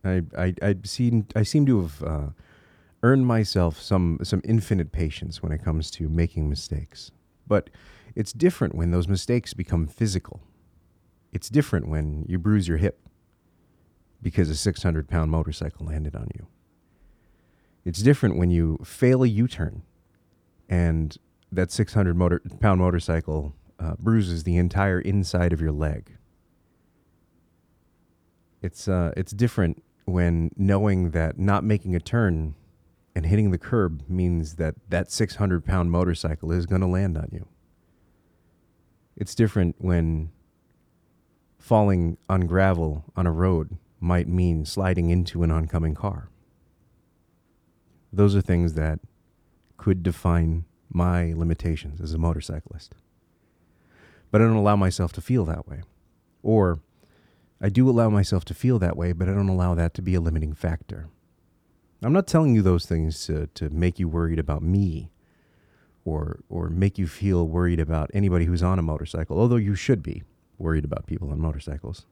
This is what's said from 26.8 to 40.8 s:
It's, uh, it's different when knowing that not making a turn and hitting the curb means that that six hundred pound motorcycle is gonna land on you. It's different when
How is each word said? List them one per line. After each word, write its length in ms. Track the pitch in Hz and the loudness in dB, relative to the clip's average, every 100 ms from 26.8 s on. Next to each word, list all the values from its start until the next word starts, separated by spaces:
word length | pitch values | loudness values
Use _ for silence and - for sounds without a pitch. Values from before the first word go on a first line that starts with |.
| _ _ _ _ _ _ _ _ _ _ _ _ _ _ _ _ _ _ | _ _ _ _ _ _ _ _ _ _ _ _ _ _ _ _ _ _
It's, 260 | 92 - - | -10 -8 -2
uh, 240 | 90 85 - | 0 0 -2
it's 160 | 92 | -6
different 500 | 101 120 - 87 - _ _ - | -2 -2 2 0 0 _ _ -4
when 460 | 90 87 85 82 - | 2 2 2 0 0
knowing 560 | 98 98 104 95 87 | 2 2 2 2 0
that 260 | 80 80 - | 0 -2 0
not 260 | 95 98 | 0 2
making 320 | 107 104 92 87 | 2 -2 0 -4
a 40 | |
turn 560 | - 120 107 80 78 73 _ _ _ _ _ - | -2 0 2 0 -4 -8 _ _ _ _ _ -6
and 100 | 80 | 2
hitting 260 | 104 107 | 2 4
the 60 | 90 | 0
curb 460 | - 120 92 78 69 | -2 0 0 -2 -6
means 480 | 90 90 85 78 80 | 0 0 0 -2 -4
that 200 | 80 - - | -6 -6 -4
that 220 | 87 92 | -4 -4
six 240 | - 107 - | -4 -4 -2
hundred 300 | 101 90 - | 0 0 0
pound 260 | 92 87 | 0 2
motorcycle 600 | 87 90 82 85 82 80 | 0 0 -2 -4 -4 -2
is 140 | 87 85 | -2 0
gonna 220 | 92 92 | 0 2
land 300 | 92 98 80 | 0 0 -2
on 120 | - | -6
you. 160 | 87 - _ _ _ _ _ _ _ _ _ _ _ _ _ _ _ _ - | -10 -14 _ _ _ _ _ _ _ _ _ _ _ _ _ _ _ _ -12
It's 200 | 101 - | -10 0
different 400 | 110 104 87 - | 2 4 0 0
when 540 | 92 87 82 80 82 - _ _ _ _ | 0 2 2 -2 -6 -12 _ _ _ _